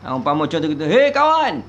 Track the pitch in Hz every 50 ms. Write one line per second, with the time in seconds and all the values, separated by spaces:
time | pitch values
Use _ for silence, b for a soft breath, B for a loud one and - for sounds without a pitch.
0 | - 131 131 131 120 143 143 151 151 147 156 165 151 156 151 143 156 147 180 254
1 | 277 285 285 285 294 311 320 320 311 262 180 - 101